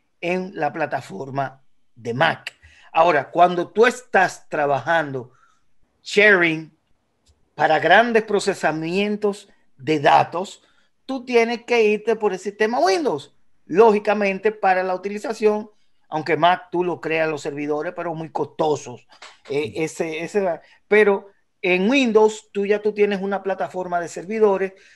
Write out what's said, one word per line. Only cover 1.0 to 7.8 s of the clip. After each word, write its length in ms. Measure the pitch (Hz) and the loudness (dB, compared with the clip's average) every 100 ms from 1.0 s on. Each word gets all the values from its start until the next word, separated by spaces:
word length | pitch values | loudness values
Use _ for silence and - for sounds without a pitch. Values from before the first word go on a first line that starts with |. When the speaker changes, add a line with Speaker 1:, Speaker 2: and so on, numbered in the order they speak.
| - 190 135 135 135 - _ _ _ _ | -8 -14 -8 -6 -6 -8 _ _ _ _
Speaker 1:
de 180 | 117 | -8
Mac. 400 | 117 160 139 - - - _ - | 0 0 -2 -10 -20 -20 _ -4
Ahora, 400 | 160 170 151 127 | 2 4 2 0
cuando 380 | 165 180 180 170 | 4 4 2 -2
tú 180 | 202 240 | 2 2
estás 600 | 240 - 220 240 - - | 2 -2 0 0 -2 -8
trabajando 840 | 156 143 135 131 165 147 135 120 _ _ _ _ _ _ _ - | -4 0 0 0 -2 -2 -6 -12 _ _ _ _ _ _ _ -4
sharing 640 | 208 208 190 170 160 156 _ _ _ _ _ _ _ _ - | 4 6 6 4 -2 -8 _ _ _ _ _ _ _ _ -2
para 240 | 156 | 2
grandes 420 | 156 | 2